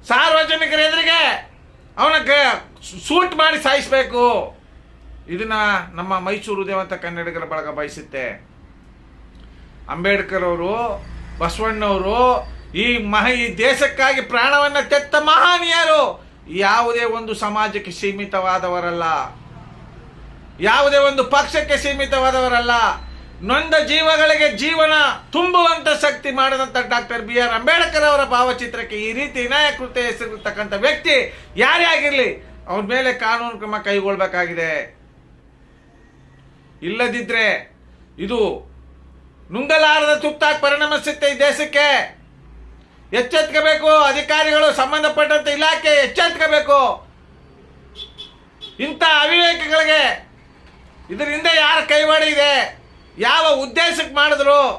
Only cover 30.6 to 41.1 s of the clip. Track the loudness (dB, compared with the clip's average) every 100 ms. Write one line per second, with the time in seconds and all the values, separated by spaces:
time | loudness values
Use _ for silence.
30.6 | -6 -2 -2 0 0 0 0 -10 -16 0
31.6 | 2 4 2 2 0 0 -2 -4 -14 -20
32.6 | -8 -6 -2 -2 -2 -2 -2 -2 -4 -8
33.6 | -8 -6 -2 -2 -2 -2 -2 -2 -4 -4
34.6 | -4 -4 -8 -16 -20 -20 _ -20 _ _
35.6 | _ _ _ _ -20 -20 -20 -20 -20 -20
36.6 | -20 -12 -8 -2 -2 -2 -4 0 0 0
37.6 | -6 _ -20 -20 -20 -12 -6 -2 -2 -4
38.6 | -14 -20 -20 -20 -20 -20 -20 _ -12 -8
39.6 | 0 2 4 4 2 0 0 0 0 2
40.6 | 0 0 0 -2 -4